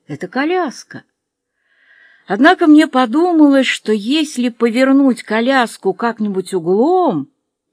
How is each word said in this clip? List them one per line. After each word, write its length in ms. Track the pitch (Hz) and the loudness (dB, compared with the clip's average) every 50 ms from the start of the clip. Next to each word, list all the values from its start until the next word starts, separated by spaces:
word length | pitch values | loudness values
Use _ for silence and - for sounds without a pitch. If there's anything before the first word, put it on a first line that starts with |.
| _ | _
это 200 | - 147 - 185 | -14 -12 -12 -10
коляска. 760 | 180 - 254 285 320 370 370 339 240 - - - - - - - _ _ _ _ _ _ _ _ _ _ _ _ _ _ _ _ _ _ _ _ _ _ _ _ | -8 -6 -4 -4 -2 -2 -2 -4 -6 -8 -12 -18 -20 -20 -20 -20 _ _ _ _ _ _ _ _ _ _ _ _ _ _ _ _ _ _ _ _ _ _ _ _
Однако 400 | - 202 202 277 339 370 - 349 | -6 -2 2 2 2 4 4 4
мне 180 | 311 294 302 320 | 6 6 6 4
подумалось, 800 | - - 254 254 214 233 311 349 359 339 311 294 285 277 269 247 | 2 0 0 0 0 0 0 0 2 2 4 4 4 4 2 2
что 260 | - - - - 214 | 0 -4 -6 -4 -4
если 580 | 220 208 196 233 294 320 302 302 - 247 240 247 | -4 -2 -2 -2 -2 -2 -2 -4 -4 -4 -4 -4
повернуть 760 | 233 - 233 240 214 254 262 269 269 277 277 262 226 - - | -2 -2 -2 0 0 2 2 2 2 2 2 2 0 -2 -4
коляску 720 | - 214 226 240 262 277 262 233 220 - - - 190 185 | -6 -4 -2 0 0 0 0 -2 -2 -6 -6 -4 -4 -4
как-нибудь 580 | - 233 233 226 - 214 208 190 185 185 - 190 | -4 -4 -6 -4 -4 -6 -4 -4 -6 -6 -4 -6
углом, 760 | 180 160 180 185 214 254 330 370 370 349 277 180 143 135 - _ _ _ _ _ _ _ _ | -4 -2 0 0 2 2 2 2 2 0 0 -2 -4 -6 -8 _ _ _ _ _ _ _ _